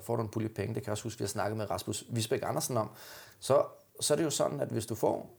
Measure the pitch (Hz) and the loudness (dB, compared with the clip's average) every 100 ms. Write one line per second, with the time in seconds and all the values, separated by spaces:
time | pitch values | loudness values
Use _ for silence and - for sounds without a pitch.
0 | - 117 110 113 107 - 101 107 107 107 | -2 0 0 -2 -2 -2 -2 -2 -4 -4
1 | 113 - 101 104 98 110 104 95 - 107 | -4 -4 -2 0 0 -2 -2 -2 -2 -6
2 | - 117 110 131 - 143 - 120 107 - | -2 -2 0 0 0 -2 0 0 0 -4
3 | - - - - - 143 - - _ - | -16 -16 -18 -4 4 6 4 -4 _ -2
4 | - 151 160 139 143 143 127 117 - 113 | 2 4 2 2 2 0 -2 -2 -2 0
5 | 104 - - | 0 0 -4